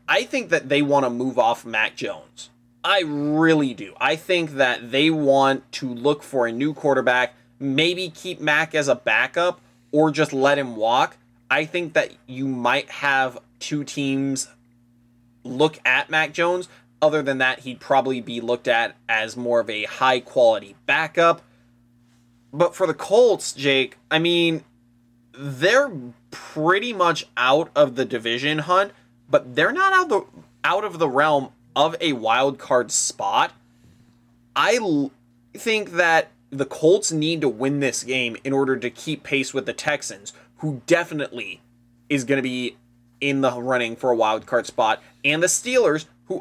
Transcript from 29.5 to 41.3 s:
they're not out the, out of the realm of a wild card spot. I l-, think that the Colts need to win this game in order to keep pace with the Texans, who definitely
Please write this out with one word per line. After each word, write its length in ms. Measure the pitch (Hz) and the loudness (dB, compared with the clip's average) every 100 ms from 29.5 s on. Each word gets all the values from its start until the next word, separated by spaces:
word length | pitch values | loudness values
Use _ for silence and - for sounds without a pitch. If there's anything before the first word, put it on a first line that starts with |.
they're 180 | 123 175 | 0 0
not 200 | 269 392 | 2 2
out 160 | 381 359 | 2 2
the, 160 | 208 - - - _ | -2 -4 -20 -20 _
out 200 | 147 190 | -2 -2
of 140 | 208 170 | -2 -2
the 100 | 156 | 0
realm 420 | 131 156 143 131 _ _ | 4 4 2 -2 _ _
of 220 | 135 156 160 | 0 0 0
a 120 | 165 | -2
wild 460 | 127 110 120 139 131 | -2 0 2 2 -2
card 320 | - 127 110 | 0 0 2
spot. 640 | - - - 98 113 170 - _ _ _ _ _ _ _ _ _ | -2 -4 -4 -2 0 0 -4 _ _ _ _ _ _ _ _ _
I 220 | 131 165 240 | 0 2 2
l-, 340 | 208 147 135 _ _ _ _ | 0 -2 -2 _ _ _ _
think 380 | - 233 220 185 | -10 -2 -2 -2
that 380 | 170 170 165 - _ - | 0 2 2 0 _ -14
the 160 | 135 135 | -6 -6
Colts 460 | - 156 202 - | 2 4 4 2
need 280 | 160 156 165 | -2 -2 0
to 80 | 143 | -2
win 320 | 107 135 143 | -2 -2 0
this 220 | 139 - | -2 -4
game 340 | 117 131 120 110 | -4 -4 -4 -6
in 80 | 139 | -4
order 240 | 135 135 127 | -2 0 -2
to 140 | 120 | -4
keep 320 | - - 147 | -10 -10 -10
pace 320 | - 143 131 | -4 -4 -2
with 120 | 135 131 | -6 -6
the 60 | |
Texans, 600 | 110 - 147 - 98 101 - _ - | -6 -4 -4 -8 -14 -18 -20 _ -10
who 240 | 156 131 - | -8 -6 0
definitely 760 | 170 170 156 139 | 0 0 -6 -8